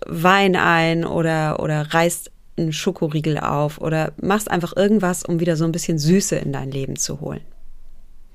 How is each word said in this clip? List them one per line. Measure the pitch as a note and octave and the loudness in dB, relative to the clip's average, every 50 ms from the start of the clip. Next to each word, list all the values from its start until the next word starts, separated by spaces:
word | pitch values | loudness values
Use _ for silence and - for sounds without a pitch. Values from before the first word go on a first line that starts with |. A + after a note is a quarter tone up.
| - - | -10 -8
Wein | E3+ E3+ D#3+ F3+ F#3+ G3 G3 F#3+ F3+ | -4 0 4 4 6 6 6 4 4
ein | F3 - E3+ E3+ E3 E3 E3 E3 E3 E3 | 4 4 4 4 4 4 2 2 0 0
oder, | - - E3+ E3 D#3+ D#3+ D#3 D#3 D3+ - - | 0 0 0 0 2 2 0 0 0 -2 -2
oder | - D#3 D3+ D3+ D3+ D3+ - | -2 -2 -2 -2 -2 0 2
reißt | E3 E3 F3 E3+ - - - - - - - - - | 2 4 2 2 -2 -10 -14 -18 -20 -20 -10 -6 -4
einen | E3 D#3+ D3+ | -2 -2 -2
Schokoriegel | D3+ - G3 F3+ - F3 D#3 D3+ D#3+ D3 D#3+ D3 - | -2 -2 -2 -2 0 -2 -2 0 0 0 0 -2 -2
auf | - - - C#3+ D3+ D3 D3+ - | -2 -2 0 0 0 -2 -2 -4
oder | - D#3+ D#3+ D#3+ D#3 D3+ - - | -4 -2 0 0 0 -2 -4 -4
machst | - - G3+ G#3+ G#3+ - | -2 0 0 0 0 -2
einfach | - F3 E3 E3+ - | -2 -2 -2 -2 0
irgendwas, | F3 G3 G3+ G#3+ G#3+ F#3 F3+ F3+ - - | 2 4 4 4 4 2 2 0 -2 -2
um | - F3 E3 | -2 -2 0
wieder | F3 F3 E3 | 2 2 2
so | D3+ E3 | 2 2
ein | E3 | 0
bisschen | D#3+ E3+ - - E3+ D#3 | 0 -2 -2 -2 0 2
Süße | C#3+ D#3 F3+ G3 G3 - E3+ | 4 4 4 4 4 2 -2
in | - - D3 | -2 -2 -4
dein | C#3 C3+ C3+ C3+ | -4 -4 -6 -6
Leben | C3+ C3+ C3+ C3+ C#3 | -6 -6 -6 -6 -4
zu | - - - C#3+ D3 | -4 -4 -4 -4 -6
holen. | D#3 C#3+ D3 - - - - - - - - - - - - - - - - - - - - | -6 -8 -8 -8 -10 -14 -16 -14 -12 -12 -12 -12 -12 -14 -14 -14 -16 -16 -18 -18 -18 -20 -20